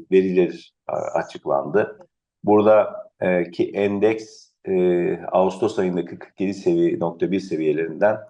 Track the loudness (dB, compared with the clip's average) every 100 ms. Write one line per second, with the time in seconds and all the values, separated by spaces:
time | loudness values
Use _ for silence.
0 | 0 2 4 2 0 -2 -18 _ -10 -8
1 | -4 -4 -6 -8 -4 -2 0 0 -2 -6
2 | -20 _ _ _ 2 4 6 6 4 -4
3 | -14 -6 -2 0 -2 -2 -4 0 -2 2
4 | 2 0 -6 -20 _ _ -4 0 2 2
5 | 0 -4 -2 0 0 0 -2 0 -2 -2
6 | -6 -10 -14 -6 -4 -2 0 2 2 0
7 | -4 -2 -2 -2 -4 -4 -2 -2 -4 0
8 | 0 0 -6